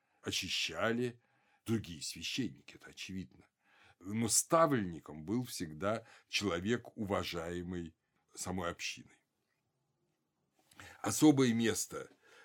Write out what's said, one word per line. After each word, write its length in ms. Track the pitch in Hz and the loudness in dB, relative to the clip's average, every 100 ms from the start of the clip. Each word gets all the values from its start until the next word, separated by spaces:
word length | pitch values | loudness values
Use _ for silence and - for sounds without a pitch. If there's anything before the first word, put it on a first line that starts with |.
| _ _ | _ _
очищали 960 | - - 92 - - 82 107 117 123 117 _ _ _ _ - | -4 -4 -2 -2 -4 0 0 0 -2 -4 _ _ _ _ -2
другие 360 | 113 85 76 | -2 -2 -10
священники, 760 | - 87 82 - 104 67 - - | -10 -8 -6 -4 -4 -6 -20 -20
это 140 | - | -20
очевидно. 560 | - - 95 - - - _ _ _ - _ | -14 -10 -8 -10 -14 -20 _ _ _ -20 _
Но 280 | 90 110 113 | -6 -2 2
ставленником 960 | - - 165 165 131 90 78 - 78 | 2 4 6 6 4 0 -6 -12 -10
был 220 | 78 120 123 | -2 -2 -2
всегда 600 | - 82 76 98 113 - - _ | -6 -8 -4 -2 -2 -6 -20 _
человек, 680 | - 101 85 98 120 - - | -2 0 0 0 -2 -2 -8
уважаемый 960 | 101 92 85 87 82 87 90 90 82 - _ _ _ | -2 -2 -2 -4 -6 -6 -6 -6 -8 -12 _ _ _
самой 360 | - 90 92 87 | -12 -6 -4 -4
общиной. 480 | 85 - - - _ _ _ _ _ _ _ _ _ _ _ _ _ _ _ _ - - - | -4 -8 -10 -14 _ _ _ _ _ _ _ _ _ _ _ _ _ _ _ _ -20 -20 -10
Особое 520 | - - 151 135 131 | -4 6 8 8 6
место 560 | 113 113 90 - 76 - - _ - | 6 4 2 -2 -8 -10 -16 _ -20